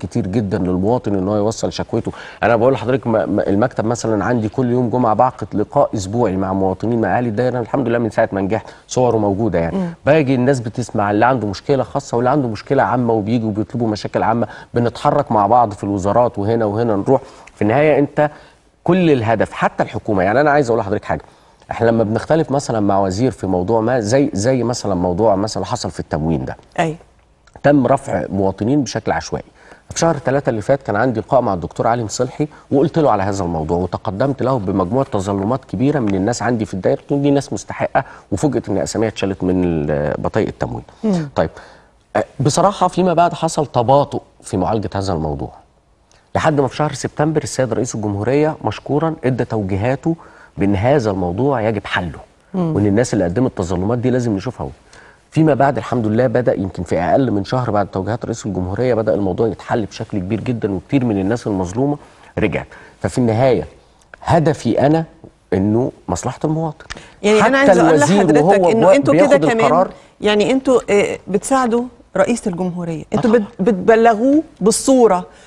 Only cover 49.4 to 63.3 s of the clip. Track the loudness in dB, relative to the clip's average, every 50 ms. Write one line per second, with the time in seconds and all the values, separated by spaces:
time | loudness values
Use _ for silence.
49.4 | -4 -4 -2 -4 -2 -2 -2 -2 0 -2 -2 -2 -2 -4 -4 -4 -6 -18 -20 -20
50.4 | -20 -18 _ -2 0 0 0 2 2 2 2 2 2 0 -2 0 -2 -2 -2 0
51.4 | 0 0 0 0 0 0 -2 -2 -4 -4 -4 -4 -4 -4 -8 -12 -16 -20 _ _
52.4 | _ _ -4 -4 -2 0 0 2 2 2 2 2 2 2 2 0 0 0 2 0
53.4 | 0 -2 -2 -4 -4 -2 -2 -2 -2 -2 -2 0 0 0 0 0 0 0 -2 -2
54.4 | -4 -6 -8 -8 -10 -10 -10 -14 _ _ -20 -20 -20 -20 -20 _ _ _ 0 2
55.4 | 4 4 4 4 2 2 0 -2 -4 -4 -4 -2 0 0 2 2 2 2 2 0
56.4 | 0 0 0 0 -2 -4 -4 -8 -6 -2 -2 0 2 2 2 2 2 2 0 -2
57.4 | -2 -2 -2 -2 -2 0 0 0 -2 -2 -2 -4 -4 -4 -4 -6 -4 -6 -8 -6
58.4 | -6 -6 -4 -4 -4 -4 -4 -2 0 0 0 0 2 0 0 0 0 -2 0 0
59.4 | 0 -2 -2 -6 -6 -4 -4 -4 -4 -6 -8 -12 -10 -6 -6 -6 -4 -4 -4 -4
60.4 | -4 -4 -4 -4 -2 -4 -4 -4 -4 -2 0 0 0 2 0 0 0 0 -2 -2
61.4 | -2 -4 -2 -2 -4 -4 -2 -2 -2 -2 -4 -6 -8 -18 -20 _ -20 -12 _ -2
62.4 | -2 -2 -2 -4 -8 -10 -16 -20 -20 -20 -20 _ -8 -4 -2 0 0 2